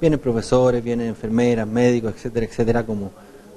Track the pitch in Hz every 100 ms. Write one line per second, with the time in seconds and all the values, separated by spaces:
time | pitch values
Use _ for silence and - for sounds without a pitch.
0 | 165 147 131 113 - 127 127 120 117 120
1 | 117 107 110 113 120 113 107 117 123 120
2 | 110 95 127 117 110 - 113 117 113 107
3 | 98 - - - -